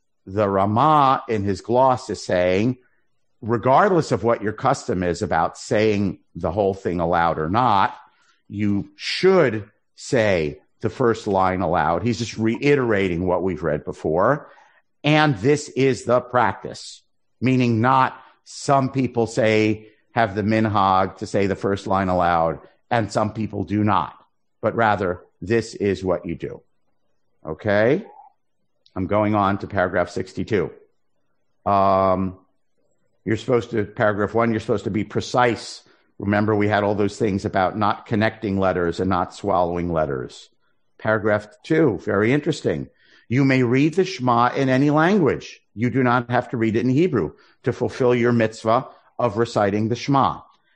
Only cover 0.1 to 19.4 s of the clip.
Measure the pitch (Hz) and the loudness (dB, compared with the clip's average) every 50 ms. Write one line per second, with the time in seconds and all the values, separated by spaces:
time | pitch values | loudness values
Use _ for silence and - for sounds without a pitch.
0.1 | _ _ _ 95 95 104 104 98 98 95 98 104 107 120 139 156 156 147 139 131 | _ _ _ -6 -4 -2 0 0 2 2 0 2 2 2 4 4 4 4 4 4
1.1 | 135 135 - - 113 107 101 101 95 92 - - 120 123 135 131 127 117 - - | 2 0 -2 -4 -4 -2 -2 -2 -4 -4 -4 0 2 2 4 4 2 0 -4 -8
2.1 | 95 - - - 95 90 90 90 92 98 110 127 127 - _ _ _ _ _ _ | -8 -8 -4 -2 0 2 2 2 2 2 0 0 -2 -4 _ _ _ _ _ _
3.1 | _ _ _ _ _ _ 120 107 120 113 104 127 135 160 196 208 190 165 - - | _ _ _ _ _ _ -6 -4 -2 0 2 4 4 4 4 4 2 2 0 0
4.1 | 131 92 104 117 117 - 104 107 104 - - 131 139 - - - 104 92 90 87 | -2 0 0 0 0 0 -2 -6 -6 -2 -2 -2 -2 -2 -2 -4 -4 -2 -2 -2
5.1 | 85 85 107 85 90 80 85 82 - - - - 120 104 110 110 104 101 104 92 | -2 -2 -4 -2 0 0 0 -2 -4 -8 -6 -2 0 2 2 2 2 0 0 -2
6.1 | - - _ _ - 87 85 82 85 107 101 95 95 - - 104 87 87 82 85 | -4 -8 _ _ -12 -8 -6 -4 -2 0 0 -2 -2 -4 -4 -4 -4 -2 -2 0
7.1 | 87 85 85 85 76 78 78 80 98 120 127 120 101 98 104 - - - - _ | 0 2 2 0 0 -2 -4 -2 0 0 2 2 2 2 0 0 -4 -8 -20 _
8.1 | _ _ _ _ _ _ _ - 107 101 107 101 101 101 - - - - - - | _ _ _ _ _ _ _ -14 -8 -4 -2 -2 -2 -2 -4 -8 -12 -14 -10 -8
9.1 | - - 180 190 190 180 151 123 107 110 104 - _ _ _ _ _ - - - | -4 0 2 4 4 4 4 2 0 -2 -6 -12 _ _ _ _ _ -20 -6 -2
10.1 | 139 120 110 104 92 85 78 73 73 - - _ _ _ - 107 - - 127 117 | 0 2 2 2 2 0 0 -2 -6 -10 -16 _ _ _ -8 -8 -4 0 0 0
11.1 | 110 - - 107 98 92 92 92 92 90 92 80 87 85 73 80 85 87 98 123 | 0 0 -2 -2 0 0 2 0 0 -2 -2 0 0 0 0 0 0 0 -2 -2
12.1 | 113 107 120 104 - 107 110 113 117 - 135 143 147 139 127 117 107 98 98 92 | -2 -2 -4 -6 -4 -2 -2 -2 -2 0 0 2 2 2 2 0 0 0 0 0
13.1 | 85 85 92 90 87 87 87 95 87 78 85 78 76 73 - 78 73 - - 82 | -2 -2 0 0 0 0 0 -2 -4 -2 -2 -2 -2 -2 -4 -8 -10 -6 -4 -2
14.1 | 78 87 98 123 143 156 - - - - - _ _ _ _ _ _ _ - 147 | 0 2 2 2 2 0 -4 -10 -20 -20 -20 _ _ _ _ _ _ _ 0 2
15.1 | 156 151 151 151 131 90 101 139 151 143 - - - 127 135 135 123 - - 117 | 2 4 4 2 0 0 2 2 2 0 -2 -4 -2 0 2 2 0 0 0 0
16.1 | 120 127 123 - - 123 113 98 - - - - - - - - - - _ _ | 0 0 0 0 2 2 2 2 0 -4 -10 -14 -14 -16 -16 -18 -20 -20 _ _
17.1 | _ _ _ _ _ _ 110 131 131 127 123 120 117 107 117 131 135 131 131 120 | _ _ _ _ _ _ 0 2 2 2 2 2 2 2 2 4 4 4 2 0
18.1 | - - - - _ _ _ - - - - - 139 139 131 123 - 135 127 120 | -2 -8 -18 -20 _ _ _ -20 -18 -6 0 2 2 2 2 0 -2 -2 -2 -2
19.1 | - 120 113 107 - 139 | 0 -2 -2 0 0 0